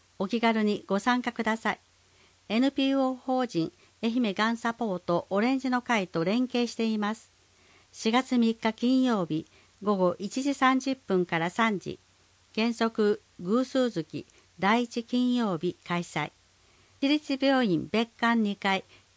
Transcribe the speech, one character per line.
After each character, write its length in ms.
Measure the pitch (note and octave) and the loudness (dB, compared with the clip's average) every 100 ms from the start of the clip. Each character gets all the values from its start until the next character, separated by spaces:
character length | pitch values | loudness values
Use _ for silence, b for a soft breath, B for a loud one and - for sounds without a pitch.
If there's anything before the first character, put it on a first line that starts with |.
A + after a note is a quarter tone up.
| b _ | b _
お 80 | G3 | -4
気 120 | A#3 | 0
軽 240 | A#3 A3 | 2 2
に 200 | G#3+ G#3 - | 0 -2 -2
ご 140 | G3 | 0
参 220 | B3 B3 | 2 0
加 100 | A#3+ | -2
く 100 | - | -4
だ 140 | A3+ A3 | -4 -2
さ 160 | G#3+ | -4
い。 60 | - _ _ b b b b - | -6 _ _ b b b b -4
エ 100 | G#3+ | 2
ヌ 120 | C4+ | 2
ピ 180 | C#4 C4+ | 2 0
ー 100 | C4+ | 2
オ 160 | C4 B3+ | 0 -2
ー 20 | |
法 300 | - B3+ B3 | -2 -2 0
人 240 | E3+ D#3+ b b _ | -2 -4 b b _
愛 120 | A3+ A#3 | -2 0
媛 160 | A3+ | 0
が 180 | F#3+ A3 | 0 -2
ん 60 | A#3 | 0
サ 160 | - | -6
ポ 200 | A#3 A3+ F3+ | -4 -4 -4
ー 40 | |
ト 260 | - F3 - | -2 -2 0
オ 100 | G3 | 0
レ 160 | A#3 C4+ | 2 0
ン 40 | |
ジ 100 | C4 | -2
の 120 | B3 | -4
会 260 | - A#3 F3+ | -2 -2 -2
と 160 | E3+ | -2
連 240 | E3 A#3 B3+ | 0 0 0
携 200 | A#3+ A#3+ | -2 -2
し 80 | - | -2
て 80 | |
い 140 | A3+ A3 | -2 -2
ま 180 | G#3 G#3+ | -4 -6
す。 160 | - _ b b b b b | -12 _ b b b b b
四 200 | - A3 | -4 0
月 260 | A#3+ C4 B3+ | 2 2 2
三 160 | A3+ A3+ | 2 0
日 180 | A3 | -4
金 280 | A3 A#3+ C4 | 0 2 2
曜 240 | B3+ G#3+ E3 | 2 0 0
日、 220 | D#3 - b b b | -4 -6 b b b
午 140 | G3+ G3 | -2 2
後 200 | F3+ F3 | 2 0
一 240 | G3+ C4 | -6 -4
時 100 | C#4 | -2
三 260 | C#4 C4 C4 | 2 2 2
十 160 | C4+ C4 | -2 -6
分 300 | - F#3+ F3+ | -2 0 0
か 140 | E3 | -2
ら 100 | E3+ | -2
三 300 | - A3+ F#3+ | 0 0 0
時。 180 | - - _ _ _ _ _ - | -6 -14 _ _ _ _ _ -4
原 180 | A3+ | -2
則、 480 | A3+ A3+ A3+ G#3 G#3 _ - | 0 -2 2 2 0 _ -10
偶 260 | F3 A#3 C4 | -2 0 0
数 240 | C4 B3 | 0 0
月、 380 | F3 D#3 C#3 - b b - | -2 -6 -10 -12 b b -2
第 240 | F#3+ A#3 | 2 2
一 200 | A#3+ A#3+ | 0 -6
金 300 | A3+ B3 B3 | -4 0 0
曜 240 | B3 A3 E3 | 0 0 -2
日 180 | F3+ - - | -4 -6 -6
開 160 | F3 | -6
催。 280 | F3 D#3+ D3+ _ _ _ b b b _ | -4 -6 -6 _ _ _ b b b _
市 60 | C#4 | 0
立 300 | D4+ - C4+ | 0 0 0
病 240 | C4+ C4 A#3 | 2 2 2
院 200 | D#3+ C#3+ | 0 0
別 180 | G#3+ A#3 - | -2 -2 -2
館 160 | A#3 A#3 | 0 2
二 200 | G#3 G3 | 0 -2
階、 280 | G3+ F#3+ - b b | -2 -2 -4 b b